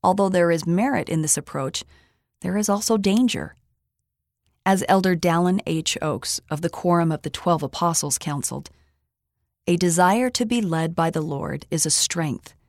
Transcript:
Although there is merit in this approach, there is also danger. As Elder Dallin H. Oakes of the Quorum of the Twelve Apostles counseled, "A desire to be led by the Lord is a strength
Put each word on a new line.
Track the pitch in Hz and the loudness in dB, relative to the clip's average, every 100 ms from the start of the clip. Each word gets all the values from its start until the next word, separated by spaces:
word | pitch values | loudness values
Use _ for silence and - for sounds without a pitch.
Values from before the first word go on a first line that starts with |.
Although | 185 196 196 | 2 2 2
there | 185 170 | 4 4
is | 165 170 | 2 0
merit | 175 254 269 - | 0 2 -2 -2
in | 160 | -2
this | 156 - | 0 -2
approach, | - 147 131 - - _ _ _ _ _ | -4 -6 -6 -6 -10 _ _ _ _ _
there | 180 196 | -4 -2
is | 208 | 0
also | 202 - 220 | -2 2 2
danger. | 196 214 247 - 73 - _ _ _ _ _ _ _ _ _ _ | 4 4 2 0 -8 -14 _ _ _ _ _ _ _ _ _ _
As | 190 190 - | 0 0 4
Elder | 190 185 175 | 2 4 2
Dallin | 175 165 180 190 - | 2 2 2 0 -2
H. | 160 160 - | -4 -2 -4
Oakes | 156 117 - - _ | -4 -4 -4 -8 _
of | 151 | -4
the | 170 | -4
Quorum | - 175 170 165 | -2 2 4 2
of | 160 | -2
the | 156 | -6
Twelve | - 180 165 | -4 0 0
Apostles | 139 - 175 170 147 - | -2 -2 -2 0 -2 -4
counseled, | - 143 - 143 - _ _ _ _ _ _ _ _ _ - | -4 -6 -6 -8 -14 _ _ _ _ _ _ _ _ _ -2
"A | 175 | 2
desire | 180 165 180 220 254 | 2 4 4 4 0
to | - 226 | -2 0
be | 240 | 0
led | 196 160 165 | 0 0 -2
by | 170 165 | 0 0
the | 160 | 0
Lord | 156 143 160 143 - | -4 -6 -6 -8 -6
is | 160 | -2
a | 151 | 0
strength | - - 175 156 - - _ | 0 0 -2 -4 -6 -10 _